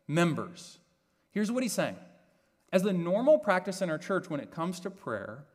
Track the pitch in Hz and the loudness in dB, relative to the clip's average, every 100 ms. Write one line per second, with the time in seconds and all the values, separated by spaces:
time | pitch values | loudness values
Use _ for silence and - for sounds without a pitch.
0 | - 160 170 117 - - - - _ _ | -2 2 2 2 -6 -10 -20 -20 _ _
1 | _ _ _ 202 214 247 240 180 139 92 | _ _ _ -2 0 0 -2 0 -2 -4
2 | - - _ _ _ _ - 190 202 180 | -16 -20 _ _ _ _ 0 2 2 0
3 | 170 202 262 302 220 185 190 185 180 156 | 0 2 6 6 6 2 0 -4 -2 -4
4 | - 185 180 147 - - 170 180 196 185 | -2 -2 -2 -6 -6 -6 -4 -4 -10 -10
5 | 139 104 98 120 - | -6 -6 -6 -12 -18